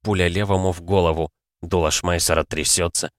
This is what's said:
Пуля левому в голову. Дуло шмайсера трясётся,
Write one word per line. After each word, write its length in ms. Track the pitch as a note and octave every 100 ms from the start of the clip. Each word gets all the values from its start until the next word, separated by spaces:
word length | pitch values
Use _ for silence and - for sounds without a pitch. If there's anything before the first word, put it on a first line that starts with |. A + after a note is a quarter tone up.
Пуля 260 | G#2+ G2 F2
левому 440 | F2+ G#2 F#2+ F#2
в 100 | F2
голову. 480 | E2+ G2 E2+ D#2+ D#2 _ _ _
Дуло 280 | F2 F#2 D#2+
шмайсера 540 | - F2+ E2+ - D#2+
трясётся, 680 | D2+ D#2 - - F2 - D#2+